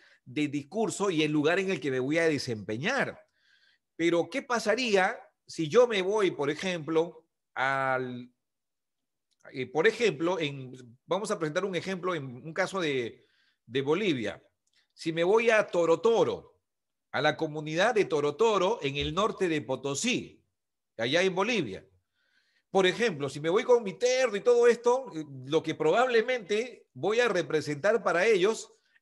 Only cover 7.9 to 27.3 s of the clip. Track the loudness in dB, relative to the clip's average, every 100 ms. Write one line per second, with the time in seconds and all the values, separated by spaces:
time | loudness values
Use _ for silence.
7.9 | -2 -4 -10 -14 _ _ _ _ _ _
8.9 | _ _ _ _ _ -18 -10 -6 2 2
9.9 | 4 0 0 -2 -2 -4 -6 -14 -16 -20
10.9 | -20 _ -6 -4 -4 -2 -2 -2 -4 -6
11.9 | -6 -4 -6 -6 -12 -12 -4 -4 -2 -2
12.9 | -2 -4 -10 _ _ _ _ -8 -4 0
13.9 | 0 0 -2 -4 -8 _ _ _ _ _
14.9 | _ -6 -2 2 4 4 2 2 2 2
15.9 | 4 4 4 2 0 -10 _ _ _ _
16.9 | _ _ 0 0 0 -4 -6 -6 0 2
17.9 | 2 2 2 0 2 2 4 2 0 -4
18.9 | -4 -4 0 -2 0 -2 -2 -4 -6 -4
19.9 | -4 -2 -2 -4 -16 _ _ _ _ _
20.9 | -6 0 2 2 0 0 0 -2 -8 -16
21.9 | _ _ _ _ _ _ _ _ 2 2
22.9 | 2 -2 -2 -6 -4 0 0 4 4 4
23.9 | -2 0 2 0 0 2 6 6 4 2
24.9 | 0 -2 -12 -12 -14 -2 -2 0 -2 2
25.9 | 2 4 2 2 -2 -2 -4 -4 -10 _
26.9 | -6 -2 2 2